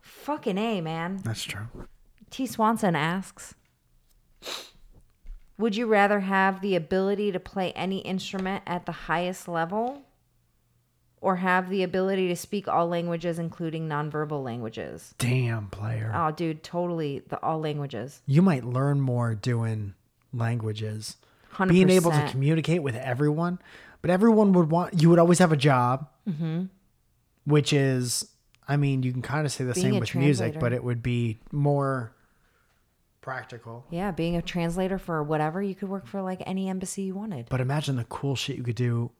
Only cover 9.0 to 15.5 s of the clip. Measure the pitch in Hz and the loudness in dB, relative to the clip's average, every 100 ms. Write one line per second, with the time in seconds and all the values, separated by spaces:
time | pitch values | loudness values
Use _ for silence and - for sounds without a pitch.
9 | - 165 180 185 - 170 165 202 240 285 | -4 -2 -2 -6 -6 -4 -2 -2 -4 -8
10 | 269 _ _ _ _ _ _ _ _ _ | -18 _ _ _ _ _ _ _ _ _
11 | _ _ - 180 185 180 185 196 180 185 | _ _ -2 0 2 2 2 -2 0 0
12 | 190 190 185 175 - 208 - 151 170 175 | 0 0 0 -2 -4 -6 0 0 0 -2
13 | 170 170 175 165 165 - 165 160 160 147 | -2 -4 -4 -4 -6 -6 -6 -4 -4 -4
14 | 151 151 151 151 131 117 113 113 76 71 | -4 -4 -4 -4 -6 -6 -8 -8 -10 -12
15 | - _ 120 127 120 | -18 _ 0 2 0